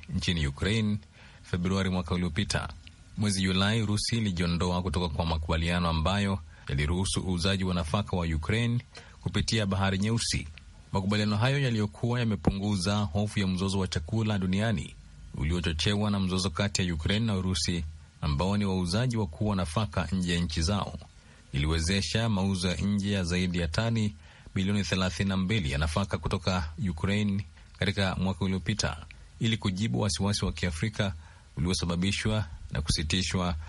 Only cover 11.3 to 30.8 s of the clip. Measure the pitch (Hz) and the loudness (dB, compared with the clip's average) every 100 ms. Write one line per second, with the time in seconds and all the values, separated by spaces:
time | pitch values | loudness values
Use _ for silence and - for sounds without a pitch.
11.3 | 101 123 139 131 113 104 - 117 123 117 | 2 2 2 2 2 0 0 -2 0 0
12.3 | 101 - 98 101 101 90 104 104 98 104 | 2 2 2 2 2 2 2 2 0 0
13.3 | 104 95 92 98 98 92 - - 110 110 | 0 0 2 0 0 0 -2 -2 0 2
14.3 | 101 92 95 113 98 - - - - - | 2 2 2 2 0 -2 -12 -18 -18 -12
15.3 | - 73 87 85 78 107 104 104 101 95 | -4 0 0 0 0 2 2 2 2 2
16.3 | 92 92 - 101 - 90 82 80 104 113 | 2 0 0 0 2 0 0 0 2 2
17.3 | 98 92 90 - 85 80 - - - 80 | 0 0 0 0 0 -4 -10 -18 -6 -2
18.3 | 71 90 104 101 95 90 98 127 117 95 | 0 2 2 0 0 0 0 0 0 -2
19.3 | - 104 101 87 - 101 - 82 92 90 | -2 -2 0 0 0 -2 -2 -2 0 0
20.3 | 85 85 78 80 101 - - - - - | 0 0 0 0 0 -2 -8 -14 -20 -20
21.3 | - - 69 73 80 82 98 98 110 113 | -20 -8 -2 0 0 2 0 0 0 2
22.3 | 101 98 95 92 85 95 101 98 98 87 | 2 2 0 0 0 0 0 0 0 0
23.3 | 90 90 87 82 - 113 113 107 - - | 2 2 0 0 0 0 2 0 -2 -12
24.3 | - - 95 95 104 92 95 92 - 98 | -20 -8 -2 0 0 0 0 0 0 0
25.3 | 95 92 110 76 69 78 101 98 90 - | 2 0 0 0 0 0 0 0 -2 -2
26.3 | 98 - 92 82 - 95 80 95 104 104 | -2 0 0 -2 -4 -4 -2 0 2 0
27.3 | 98 - - - - 98 101 95 - 92 | 0 -4 -12 -20 -4 -2 2 0 0 -2
28.3 | 95 98 95 80 107 71 - - - - | 0 0 0 0 -2 -2 -4 -12 -18 -20
29.3 | - 113 110 104 92 113 120 107 - 95 | -4 -2 0 -2 0 0 0 0 0 0
30.3 | 101 95 87 90 78 | 0 -2 -2 -4 -2